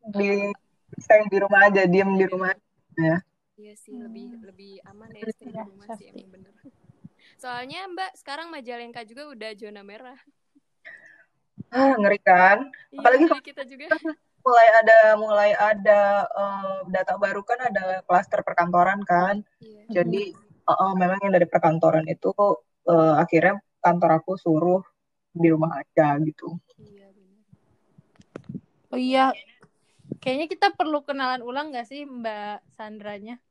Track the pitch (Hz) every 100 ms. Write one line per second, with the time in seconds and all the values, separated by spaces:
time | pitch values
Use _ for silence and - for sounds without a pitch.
0 | 214 202 202 202 202 202 _ _ _ -
1 | - 214 208 196 196 208 202 196 190 185
2 | 196 190 185 185 185 196 _ _ _ -
3 | 160 170 _ _ _ _ 208 208 - 247
4 | 233 226 247 233 196 185 196 190 190 202
5 | 220 214 220 - 247 220 202 196 202 220
6 | - - 190 190 190 _ 262 _ _ _
7 | - _ _ _ 254 240 254 330 381 349
8 | 381 _ - 285 339 320 240 240 240 240
9 | 220 233 294 247 220 208 214 208 202 208
10 | 254 262 _ _ _ 285 _ _ - -
11 | - _ _ _ _ - - 254 269 254
12 | 202 202 196 180 185 208 277 - - -
13 | 240 262 320 320 - - 262 262 311 320
14 | 320 302 _ _ 254 240 226 220 220 226
15 | 220 214 214 208 208 202 208 208 196 208
16 | 202 202 196 196 202 196 196 190 185 185
17 | 185 196 202 196 202 240 240 196 185 185
18 | - 180 202 202 - - 175 180 180 202
19 | 196 175 185 202 - _ 220 214 214 190
20 | 170 190 190 165 _ _ - - 190 185
21 | 180 196 196 185 170 175 170 160 160 160
22 | 156 170 185 190 202 - _ _ - 165
23 | 160 151 170 165 175 208 _ _ 175 175
24 | 170 160 - 190 170 156 175 185 - _
25 | _ _ _ 170 165 156 165 143 - -
26 | 147 143 151 - - 175 _ _ - 202
27 | 196 202 190 196 214 _ _ _ _ _
28 | _ _ _ - - - _ _ _ 254
29 | 254 262 262 - - _ _ _ _ _
30 | - - 262 262 320 - 403 403 311 294
31 | 294 277 254 254 233 262 311 254 233 277
32 | 285 247 226 208 208 208 _ _ 214 214
33 | 208 208 214 247 _